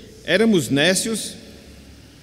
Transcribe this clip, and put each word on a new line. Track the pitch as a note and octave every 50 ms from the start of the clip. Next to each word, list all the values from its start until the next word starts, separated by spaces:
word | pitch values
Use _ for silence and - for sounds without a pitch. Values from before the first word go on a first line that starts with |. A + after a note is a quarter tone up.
| - - - - -
"Éramos | - D#3+ F#3+ A3+ A3+ G#3+ F3 B2 -
nécios, | C3+ C#3 D3+ F3 F#3+ F#3 - A3+ A3+ G#3 - - - - - - - - - - - - - - - - - - - -